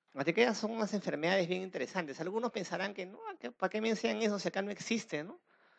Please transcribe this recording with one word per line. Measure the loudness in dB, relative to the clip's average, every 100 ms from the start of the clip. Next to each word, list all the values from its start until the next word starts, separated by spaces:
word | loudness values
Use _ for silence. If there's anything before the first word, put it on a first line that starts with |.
| _
Así | -2 2
que | 6
esas | 6 4
son | -2
unas | 0 0
enfermedades | 0 0 0 4 4 4
bien | 0
interesantes. | -2 -4 -4 -2 -4 -4
Algunos | -4 -2 -2
pensarán | -2 -2 -2 -2
que, | -4 -8
"No, | -10 -10 -8
¿qué, | -10
para | -2 0
qué | 2
me | 2
enseñan | 2 2 2
eso | 2 2
si | 0
acá | -2
no | -2
existe, | -4 -2 -2 0 -4
no?". | -6 -10 _ _ _